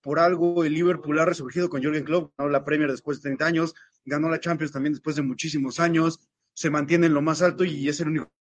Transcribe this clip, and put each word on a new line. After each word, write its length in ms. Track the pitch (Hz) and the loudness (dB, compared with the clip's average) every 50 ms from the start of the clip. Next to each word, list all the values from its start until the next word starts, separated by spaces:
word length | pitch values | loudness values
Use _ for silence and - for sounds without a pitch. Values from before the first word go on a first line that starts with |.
por 160 | _ 139 147 160 | _ -2 2 4
algo 460 | 165 175 185 165 170 175 175 175 165 | 4 4 4 4 2 2 2 2 0
el 80 | 151 151 | 0 0
Liverpool 440 | 160 175 175 175 - - 143 151 156 | 2 2 2 0 0 -2 -2 2 2
ha 60 | 165 | 2
resurgido 420 | 175 170 170 - 127 - 175 180 175 | 2 0 -2 -8 -6 -4 -4 -2 -2
con 120 | 151 135 | -2 -2
Jürgen 220 | 131 143 151 151 139 | -2 -2 -2 -2 -2
Klopp, 280 | 147 160 180 160 - _ - | 0 0 -2 -2 -4 _ -4
ganó 120 | 143 147 | -2 0
la 140 | 147 139 - | 0 0 0
Premier 260 | 143 151 151 151 143 | 0 0 0 2 0
después 280 | 131 117 _ 147 143 143 | -2 -4 _ -8 -8 -6
de 40 | |
treinta 240 | - 143 135 131 151 | -4 -6 -2 0 0
años, 280 | 165 170 160 165 160 - - - _ _ _ _ | 0 2 2 0 -2 -4 -14 -20 _ _ _ _
ganó 240 | 131 143 147 156 165 | -6 -4 -2 0 0
la 100 | 160 160 | -2 -2
Champions 320 | - 170 170 156 156 143 | -2 -4 -2 -2 -4 -6
también 200 | 143 135 135 151 151 | -4 -4 -2 -2 -2
después 200 | 240 _ 156 151 | -2 _ -4 -2
de 60 | 151 | -2
muchísimos 560 | 143 131 123 - - 160 151 151 135 131 120 - | -2 -2 -4 -6 -6 -4 -4 -4 -4 -4 -2 0
años, 480 | 170 170 165 160 160 165 160 _ _ _ _ _ _ _ | 0 2 2 2 2 2 0 _ _ _ _ _ _ _
se 160 | _ - - 156 | _ -4 -2 0
mantiene 360 | 151 151 143 143 170 170 170 | 0 0 0 2 4 4 6
en 80 | 165 151 | 4 4
lo 80 | 143 | 2
más 200 | 147 160 156 - | 2 0 0 2
alto 220 | 185 180 - - 180 | 2 0 2 0 -2
y 240 | 180 151 143 139 147 | -2 -2 -2 -2 -2
es 120 | 147 147 | -2 -2
el 80 | 170 151 | -2 -2
único 220 | 160 147 120 _ _ _ | -2 -4 -4 _ _ _